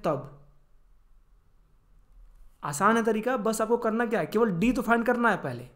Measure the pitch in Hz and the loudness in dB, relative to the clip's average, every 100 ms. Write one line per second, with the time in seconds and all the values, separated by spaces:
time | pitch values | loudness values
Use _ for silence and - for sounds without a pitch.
0 | 175 139 - - - - _ - _ - | -2 -2 -6 -18 -20 -20 _ -20 _ -20
1 | _ - _ - _ _ _ _ _ - | _ -20 _ -20 _ _ _ _ _ -20
2 | _ - - - - - 147 139 202 233 | _ -20 -20 -20 -20 -12 -10 0 2 4
3 | 226 214 247 262 208 220 220 233 226 226 | 2 0 -2 -2 -2 -2 0 0 0 -2
4 | 233 214 156 208 233 165 233 254 214 233 | 0 -2 0 2 2 2 0 0 0 2
5 | 233 233 233 180 139 123 - | 2 2 2 0 -4 -10 -12